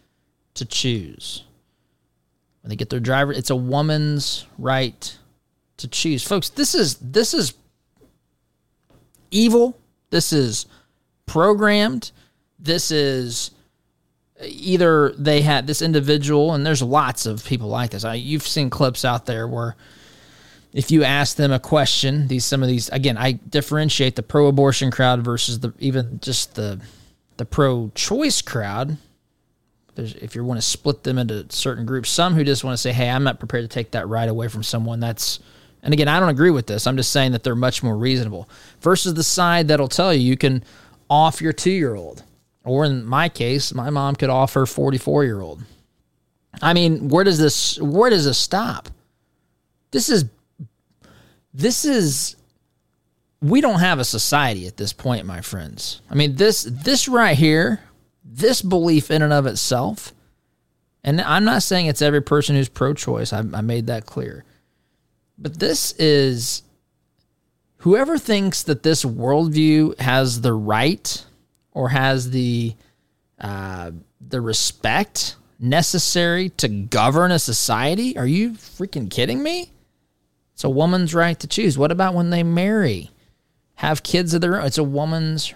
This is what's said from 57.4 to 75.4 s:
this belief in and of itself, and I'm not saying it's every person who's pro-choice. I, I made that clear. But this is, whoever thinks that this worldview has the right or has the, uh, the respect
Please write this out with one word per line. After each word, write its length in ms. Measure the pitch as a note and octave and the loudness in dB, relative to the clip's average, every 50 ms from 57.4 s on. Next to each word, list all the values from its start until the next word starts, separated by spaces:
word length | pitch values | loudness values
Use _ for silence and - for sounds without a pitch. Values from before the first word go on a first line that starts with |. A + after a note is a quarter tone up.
| D#3+ D#3 D#3 D#3 F3+ B3 A3+ - - - _ _ _ _ _ _ _ | 6 6 6 4 4 2 0 -2 -6 -12 _ _ _ _ _ _ _
this 360 | - A2+ B2 G3+ B3+ B3+ - | -18 -4 0 2 2 2 2
belief 480 | - F#3 F#3 F3 E3 E3+ D#3+ D3+ - - | 0 0 2 2 4 4 4 4 4 2
in 120 | D#3 D#3 | 2 2
and 100 | D3+ D3 | 4 4
of 140 | D3 C#3+ C3+ | 4 2 2
itself, 680 | C3 G2 - - - C3 A#2+ C3 F#3+ A3 - - - - _ _ _ _ _ _ _ _ _ _ _ _ _ _ _ _ _ - | 0 -2 -4 -2 -2 -2 -2 -2 -4 -6 -8 -12 -18 -20 _ _ _ _ _ _ _ _ _ _ _ _ _ _ _ _ _ -2
and 180 | C#3 D3 E3+ | -2 0 0
I'm 240 | - D3 D3+ F#3 G#3 | 0 2 2 4 4
not 180 | G#3+ C4 G#3 - | 4 2 2 0
saying 220 | - F#3+ F3+ F3 | 0 0 0 2
it's 160 | D#3 C#3+ - | 0 0 2
every 200 | D3+ D3 D3 D3 | 2 2 2 2
person 340 | C#3 - D3 D3+ C#3 - C#3+ | 2 2 2 2 2 2 2
who's 120 | C#3 C3 B2 | 2 2 0
pro-choice. 640 | - - B2+ C3+ D3 - - B2 A#2 A2 A2+ - | -2 -2 -2 -2 -2 -2 -4 -4 -4 -4 -4 -4
I, 80 | - G#2 | -4 -4
I 220 | A2 G#2+ - A2 | -4 -4 -4 -4
made 260 | G#2+ A2+ A#2 A#2+ A#2 A#2+ | -2 -2 -2 -2 -2 -4
that 180 | A#2+ A2 A2 | -6 -6 -8
clear. 380 | - - C#3+ B2 - - - - _ _ _ _ _ _ _ _ _ _ _ _ _ _ _ _ _ _ - | -10 -10 -10 -10 -10 -12 -16 -20 _ _ _ _ _ _ _ _ _ _ _ _ _ _ _ _ _ _ -14
But 160 | - D3 D#3 D#3+ | -12 -12 -6 -4
this 360 | F#3 - - C#4 - - - | -2 -2 -2 -2 -4 -4 -2
is, 720 | - E3 D#3 D3 C#3+ C#3 C3+ B2+ A#2 A#2+ - - - - _ _ _ _ _ _ _ _ _ _ _ _ _ _ _ _ _ _ _ _ _ _ _ | 0 2 4 4 4 4 2 0 -2 -4 -6 -6 -8 -10 _ _ _ _ _ _ _ _ _ _ _ _ _ _ _ _ _ _ _ _ _ _ _
whoever 400 | - E3+ G3 A#3 C4+ D4 E4+ C#4+ | 2 4 4 4 4 2 0 -2
thinks 460 | - - G#3+ G3+ G3 F#3+ - - - | 0 0 0 0 0 0 -2 -2 -2
that 200 | - D3 - - | -2 -4 0 0
this 220 | D#3+ D#3+ - - | 0 0 0 0
worldview 920 | C3 A2+ A2+ A#2 B2 C#3 D3+ E3 D#3+ D3+ D#3 D#3 D#3 D3+ D#3 D#3 D#3 - - | -2 -4 -2 -2 0 2 2 2 2 2 2 4 4 4 4 4 2 0 -2
has 420 | B2 C3 B2 C3+ C3 C3 A#2 A#2+ | -2 0 2 2 2 0 -2 -2
the 120 | A#2 B2+ A2+ | 0 0 0
right 720 | A2 G#2+ G#2 G#2 A2 B2 D3+ F#3 - - - - - - - _ _ _ _ _ _ _ _ | 0 0 0 0 2 2 2 0 -2 -6 -8 -10 -10 -12 -18 _ _ _ _ _ _ _ _
or 180 | - - C3 B2 | -6 -4 -2 0
has 400 | C3 C3+ C3 C3+ C3+ C3 B2 B2 | 0 0 2 2 0 0 -2 -2
the, 460 | C3 B2+ B2+ B2 A#2+ A#2 A#2 A2+ A2 - _ _ _ _ _ _ _ _ _ _ _ - | -2 -2 0 0 0 -2 -2 -4 -6 -10 _ _ _ _ _ _ _ _ _ _ _ -12
uh, 520 | - G#2 G2+ G2 G2 F#2+ F#2 F#2 F2 E2+ E2+ E2 - _ _ _ | -10 -10 -8 -8 -10 -10 -10 -10 -12 -12 -14 -16 -18 _ _ _
the 220 | B2 B2 - B2+ | -14 -8 -6 -6
respect 960 | A#2+ A2+ A2 - - - - - - A2 A#2 E3 G3+ - - - - - - - | -4 -2 -2 -2 -2 -4 -4 -4 -2 0 0 0 -2 -2 -4 -8 -8 -8 -10 -14